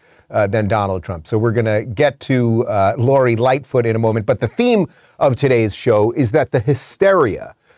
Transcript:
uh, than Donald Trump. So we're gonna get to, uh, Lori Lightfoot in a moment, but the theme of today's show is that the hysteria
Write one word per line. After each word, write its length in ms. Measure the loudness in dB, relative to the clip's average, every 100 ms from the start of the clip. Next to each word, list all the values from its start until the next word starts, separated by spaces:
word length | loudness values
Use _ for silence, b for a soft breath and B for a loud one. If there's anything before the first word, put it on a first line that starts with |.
| b b b
uh, 160 | -2 0
than 220 | 0 0
Donald 340 | 0 -2 -4
Trump. 240 | -6 -10 -4
So 120 | -2
we're 140 | 0
gonna 340 | 0 0 -2 -4
get 340 | -2 -2 -2
to, 460 | -2 0 2 0 -2
uh, 260 | 0 0 0
Lori 360 | 2 2 2
Lightfoot 520 | 2 0 0 -2 -2 0
in 100 | 0
a 20 |
moment, 280 | 0 0 -2
but 140 | -2
the 80 | -2
theme 380 | -2 2 2 0 b b b
of 180 | -2 0
today's 380 | 2 2 0
show 360 | -2 0 2 2
is 200 | 0 0
that 180 | 0 0
the 100 | -2
hysteria 920 | -2 -2 -4 0 2 4 2 -2 -10 -20 b